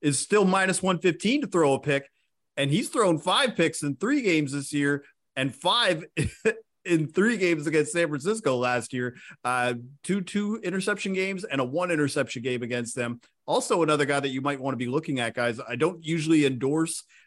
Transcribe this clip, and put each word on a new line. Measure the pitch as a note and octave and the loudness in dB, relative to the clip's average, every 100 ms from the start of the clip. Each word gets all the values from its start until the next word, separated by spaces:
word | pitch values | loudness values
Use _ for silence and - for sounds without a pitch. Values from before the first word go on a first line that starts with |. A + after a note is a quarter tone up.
is | D3 C3+ | -2 0
still | - G#3 | 2 4
minus | F#3+ F#3+ F#3+ F3+ | 6 4 2 2
one | F#3 F3 | 0 2
fifteen | F#3 E3+ G3+ C#4+ | 2 2 0 0
to | C4 | 0
throw | F3+ D3+ | 4 4
a | C3+ | 4
pick, | C#3+ C#3 - _ _ _ _ - | 2 0 -2 _ _ _ _ -2
and | C#3 | 2
he's | D#3+ - | 2 0
thrown | C#4+ G3+ D#3 | 2 2 2
five | F3+ G#3 C4+ - | 2 2 0 2
picks | E3 - | 0 0
in | D3+ C#3 | -6 -2
three | G#3 D4 | 0 2
games | A3+ D#3+ D3 | 2 2 0
this | C#3+ C#3 | -4 -4
year | D3 C#3+ C#3+ - _ _ | 0 0 0 -4 _ _
and | - C3+ | -4 -4
five | - F3 A3+ A3 D#3+ - - - - | -2 0 2 2 0 -4 -4 -4 0
<laughs> | A3 A3 - _ | -2 -2 -10 _
in | F#3+ E3+ D3+ | 0 0 2
three | - G#3+ A3+ | 2 2 2
games | F3+ E3 D3+ | 0 0 0
against | D3+ D3 | 0 0
San | E3+ E3 | 0 -2
Francisco | D3 D3+ A3 F3+ B2+ | -2 -2 -2 0 0
last | B2 B2 A2+ | 0 -2 -2
year. | B2+ B2 B2 - - | -4 -6 -8 -20 -8
Uh, | B2 B2+ B2 B2 B2 C#3 | -2 0 0 -2 -8 -18
two, | - G3 | -4 -4
two | F3+ G3+ G#3 A3 | -2 -4 -2 -4
interception | F#3 F#3 F#3+ G3+ G3+ | -4 -4 -2 -4 -4
games | F#3+ F#3+ F#3+ | -2 -4 -6
and | G3 C#3 | -6 -2
a | |
one | B2+ D3 F3+ | -2 -2 -2
interception | D#3+ C#3+ D3 C3 B2+ | 0 0 0 -4 -4
game | B2 B2 | -4 -4
against | A#2+ B2 A#2 | -4 -4 -6
them. | C3 A#2+ A#2+ _ _ | -6 -6 -6 _ _
Also, | - E3+ B3+ G3+ | -2 -2 0 2
another | D#3 D3+ | 2 2
guy | C#3+ C#3+ | 2 0
that | C#3 | 0
you | C3 | -4
might | C3+ C#3 | -4 -4
wanna | C3 B2 | -4 -4
be | B2 | -2
looking | C3+ - C3+ | -4 -2 -2
at, | A2+ | -2
guys. | A2+ A#2+ A2+ | 0 -2 -2
I | A2+ | -8
don't | B2 D#3+ E3+ | -2 -2 -2
usually | D#3+ E3 D#3 D#3+ C#3 | -4 -2 2 4 4
endorse | C3 C3+ D3+ D#3+ - - - | 0 0 0 -2 -4 -12 -20